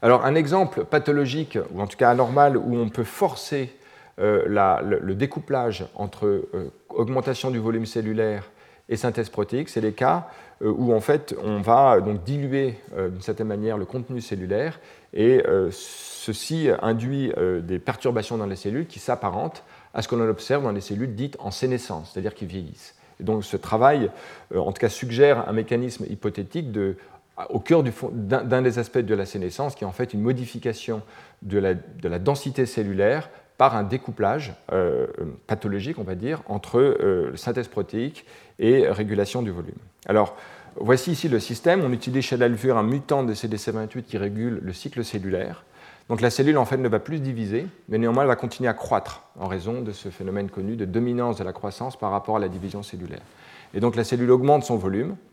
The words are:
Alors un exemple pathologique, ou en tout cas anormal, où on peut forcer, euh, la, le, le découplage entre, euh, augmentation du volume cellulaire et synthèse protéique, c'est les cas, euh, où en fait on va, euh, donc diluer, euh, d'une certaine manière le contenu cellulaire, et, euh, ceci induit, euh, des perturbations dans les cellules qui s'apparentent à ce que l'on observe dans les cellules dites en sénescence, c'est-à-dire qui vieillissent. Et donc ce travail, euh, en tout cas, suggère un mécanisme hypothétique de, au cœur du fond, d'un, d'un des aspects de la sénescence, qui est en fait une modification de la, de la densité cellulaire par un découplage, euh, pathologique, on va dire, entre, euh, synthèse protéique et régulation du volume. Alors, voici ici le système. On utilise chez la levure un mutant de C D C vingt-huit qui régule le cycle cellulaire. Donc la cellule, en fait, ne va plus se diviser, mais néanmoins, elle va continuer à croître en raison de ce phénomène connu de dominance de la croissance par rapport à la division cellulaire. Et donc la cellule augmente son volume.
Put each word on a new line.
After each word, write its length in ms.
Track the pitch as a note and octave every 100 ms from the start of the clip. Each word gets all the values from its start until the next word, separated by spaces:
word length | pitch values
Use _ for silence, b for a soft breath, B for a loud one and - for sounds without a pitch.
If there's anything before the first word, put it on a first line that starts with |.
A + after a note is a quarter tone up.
Alors 220 | A#2 B2 B2+
un 100 | D#3
exemple 500 | D3 F#3 F#3+ - -
pathologique, 720 | D3+ D3+ C#3+ C#3 C#3+ D3+ A2+ -
ou 80 | F#2
en 60 | G2
tout 100 | -
cas 140 | B2
anormal, 440 | B2 A#2 C3 C#3+ C3
où 200 | - A#2+
on 120 | A#2
peut 140 | A2
forcer, 720 | A2+ - F#3+ - - C#3+ B2+ - B B B -
euh, 260 | G2+ G#2 -
la, 340 | G2+ F#2+ D#2
le, 160 | G2+ G2+
le 160 | F#2+ G2
découplage 720 | C3+ D#3+ - C#3 A#2+ G2 F#2+ -
entre, 300 | G2+ - G#2
euh, 460 | G2 - G2+ D2 - _
augmentation 600 | - A#2 C3 B2+ B2+ C3+
du 80 | B2
volume 280 | A2 A2+ A2
cellulaire 640 | A#2 G#2+ A2 A2 G#2 G2+ b b b _
et 60 | A2+
synthèse 340 | B2 A2 A2
protéique, 400 | - G#2 B2 D#3
c'est 120 | -
les 120 | A2
cas, 340 | G2+ C3 E3+ E3+ B B B
euh, 100 | G#2+
où 220 | G2+ A#2+
en 60 | A2+
fait 360 | G#2 D3 C#3+ -
on 180 | G#2+ G#2
va, 340 | G2 A#2+ C3+ A2
euh, 60 |
donc 220 | G2+ G#2
diluer, 520 | F2+ C#3+ C#3 C#3 C3+ A2 - -
euh, 140 | F#2+
d'une 120 | F#2
certaine 260 | F#2+ G#2+ A2
manière 300 | G#2 A2 G#2+
le 80 | F#2+
contenu 360 | C3 A#2+ B2+
cellulaire, 580 | A2+ G2+ F#2 G2+ D3+ D#3+ B B B
et, 300 | - A2 C3 -
euh, 220 | F#2+ F#2
ceci 960 | G2 - - - - - G#2+ - E3 D3+ F#2
induit, 500 | A2 A2+ A#2+ C#3 C3 -
euh, 240 | F#2 F#2
des 180 | E2+ F2+
perturbations 580 | - A#2+ C3 A#2+ G#2 A#2
dans 80 | G2+
les 100 | F#2+
cellules 300 | G#2 A#2 E3
qui 140 | -
s'apparentent 640 | - B2 G2+ F2+ D#3+ - B B B
à 100 | -
ce 40 | A2
que 80 | A#2+
l'on 140 | A2+
observe 340 | G#2+ - C#3+
dans 80 | C3+
les 100 | G#2
cellules 340 | G2 G#2 B2+ G#2
dites 220 | C#3 -
en 100 | G2+
sénescence, 640 | G2+ C3 B2+ - E2+ D#2
c'est-à-dire 240 | - F#2+ -
qui 100 | F#2+
vieillissent. 500 | F#2 E2 - - _ b b
Et 40 |
donc 200 | F#2 A2
ce 140 | G2+ G2
travail, 540 | - A2 C3 D3 G#2+ B B B B
euh, 60 | F2+
en 120 | E2
tout 80 | F#2+
cas, 100 | A#2
suggère 600 | - B2+ A#2 C#3+ B2+ -
un 40 |
mécanisme 520 | A2 G#2+ A#2+ B2 A2+ -
hypothétique 600 | - G#2+ G2+ F#2+ E3 D#3
de, 260 | G#2+ G2 G2 B B _ - F#2
au 100 | -
cœur 240 | - E3
du 80 | C3+
fond, 180 | A2 C3
d'un, 320 | A#2+ G2+ A#2+
d'un 200 | A#2+ B2+
des 160 | B2+ A#2
aspects 180 | A2+ C3
de 180 | A2 G#2+
la 120 | G2
sénescence, 480 | G#2 F2+ - C#3+ C3
qui 80 |
est 40 | G2+
en 40 |
fait 220 | F2+ B2
une 80 | G#2
modification 840 | A2 B2+ A#2+ A#2+ A#2+ A2+ - A2 G2 B B B
de 160 | G2+ G2+
la, 160 | G2 F2+
de 340 | - - F2+
la 100 | F2
densité 460 | F#2 C#3+ - C3 B2
cellulaire 640 | - G#2 F#2+ G2+ C#3+ D3+ B B _
par 180 | C3+ A#2
un 80 |
découplage, 680 | G2+ B2+ - G#2 G2+ C3 C3+ E2 -
euh, 360 | F#2 F2 B1+ C2 - E2 B1+ _
pathologique, 500 | G#2+ G#2+ G2+ G#2 D#3+
on 60 |
va 100 | F#2+
dire, 300 | F#2 A2+ D#3 -
entre, 320 | G2+ - A#2
euh, 560 | C#3 - G2+ F#2 C#2+ D2
synthèse 320 | - A#2+ A#2
protéique 580 | - F#2+ G#2+ B2+ - - B B B
et 280 | A2 C3 C#2
régulation 540 | F#2+ G#2+ G2+ G2+ B2
du 80 | A2+
volume. 280 | F2 F2 - - _ -
Alors, 300 | G#2 G#2 B B B B -
voici 320 | G#2+ B2+ D3
ici 160 | D#3+ E3
le 120 | A#2+
système. 440 | - A#2 - F#3
On 80 | D3
utilise 320 | A#2+ - C3
chez 140 | B2+ B2
la 120 | A#2+
levure 280 | A#2 C3 A#2+
un 60 |
mutant 400 | G#2+ C#3 C#3 C#3+
de 100 | B2+
C 140 | G#2+ A2+
D 100 | G#2+
C 140 | -
vingt-huit 320 | A2 A2 B2+
qui 160 | A2+ A2
régule 400 | G2+ G#2 A#2+ A2
le 120 | F#2
cycle 300 | F2+ - -
cellulaire. 600 | A2 G#2+ F#2+ F2+ G#2 E3+ - B B B B
Donc 140 | A2+
la 80 | A#2
cellule, 280 | - C#3 D3+
en 80 | A#2
fait, 120 | C3
ne 100 | B2+
va 120 | G#2+
plus 180 | - D#3
se 40 |
diviser, 440 | C3+ A#2+ G#2+ A2 F3+ - -
mais 80 | G#2+
néanmoins, 260 | A#2 A#2+
elle 60 | C#3+
va 60 | B2
continuer 340 | B2 - B2+
à 40 |
croître 500 | A2 - A2 - - - -
en 80 | F#2
raison 340 | F#2+ F#2 A#2+
de 100 | A#2
ce 180 | G2+ G2+
phénomène 400 | F2+ F#2+ G2+ G2+
connu 260 | - G2 A#2
de 100 | G2
dominance 520 | F#2+ B2 A#2+ A#2+ A2
de 60 |
la 80 | F#2+
croissance 460 | F#2+ G2+ G2 B2+ C3+
par 140 | G#2
rapport 260 | G2 F#2+ A2
à 20 |
la 80 | F#2+
division 340 | F2+ F#2+ G2+
cellulaire. 420 | G2+ - F2+ - - B B B B
Et 60 | -
donc 160 | A#2 A2
la 80 |
cellule 280 | G#2+ B2 A#2+
augmente 320 | C3 C3+ D3
son 140 | - A#2
volume. 380 | F#2 G2 C#3+ G3 -